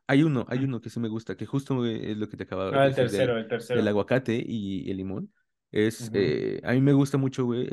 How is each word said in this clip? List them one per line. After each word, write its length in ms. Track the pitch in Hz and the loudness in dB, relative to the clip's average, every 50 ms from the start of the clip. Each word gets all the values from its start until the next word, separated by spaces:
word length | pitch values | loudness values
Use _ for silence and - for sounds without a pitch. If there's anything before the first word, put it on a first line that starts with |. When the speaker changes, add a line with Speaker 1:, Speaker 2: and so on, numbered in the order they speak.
| _ | _
Speaker 1:
hay 160 | - 139 139 | 4 4 6
uno, 220 | 160 160 135 117 - - | 6 6 4 0 0 -2
hay 160 | 123 127 139 | -2 -2 0
uno 160 | 135 123 110 | -2 -2 -4
que 100 | - 110 | -8 -8
sí 100 | - 117 | -6 -4
me 80 | 117 107 | -4 -4
gusta, 280 | 110 113 - - 98 | -4 -6 -6 -8 -8
que 100 | - 110 | -8 -8
justo, 300 | - - 139 139 - 135 | -4 -4 -4 -2 0 -2
güey, 340 | 127 120 117 110 113 - 101 | 0 0 -2 -2 -4 -4 -6
es 40 | 107 107 | -4 -4
lo 100 | 104 - | -6 -8
que 80 | - | -8
te 60 | - 98 | -12 -8
acababa 260 | - 95 95 95 92 | -6 -4 -4 -2 0
de 60 | 135 139 | 4 4
Speaker 2:
Ah, 80 | 139 | 4
el 40 | 135 | 4
Speaker 1:
decir 200 | 131 131 123 110 | 4 2 0 2
del, 0 | |
Speaker 2:
tercero, 260 | 104 98 127 120 117 113 | 2 2 2 2 0 -2
el 100 | 110 - | -2 -4
tercero. 300 | 120 113 - - 123 113 | -6 -6 -4 -2 0 2
Speaker 1:
del 80 | 104 104 | 2 2
aguacate 540 | 104 98 101 - 123 - - 117 110 123 - | 2 0 2 2 0 0 2 0 -2 -2 -2
y 440 | - 117 110 98 98 98 92 - - | -4 -6 -6 -4 -6 -6 -6 -6 -6
el 80 | 98 95 | -6 -6
limón. 340 | 95 95 95 131 202 - _ _ _ _ _ _ _ _ | -6 -6 -6 -8 -8 -10 _ _ _ _ _ _ _ _
Es, 380 | - 104 107 117 - - 127 110 | 0 2 2 2 0 -4 -10 -2
Speaker 2:
Ujú. 60 | 107 | 0
Speaker 1:
eh, 460 | 101 92 76 71 50 50 52 50 - - | 2 2 2 2 0 -2 -4 -6 -6 -2
a 80 | - | 0
mí 100 | 120 135 | 2 4
me 100 | 135 143 | 6 6
gusta 240 | 139 139 143 139 - | 6 4 4 2 0
mucho, 280 | 139 135 131 - 135 127 | 0 0 -2 -2 -2 -2
güey, 200 | 120 117 123 127 - | -2 -2 -2 -2 -4